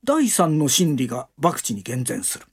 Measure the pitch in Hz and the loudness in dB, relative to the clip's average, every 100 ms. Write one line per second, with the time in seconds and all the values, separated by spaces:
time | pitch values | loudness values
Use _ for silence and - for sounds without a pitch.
0 | - 302 262 - 170 156 147 - 175 139 | 2 2 2 2 2 2 2 2 2 2
1 | 131 120 - _ 120 117 - 104 92 123 | -2 -6 -10 _ 0 0 -6 -6 -6 -6
2 | 123 175 - - - | -4 -4 -6 -8 -12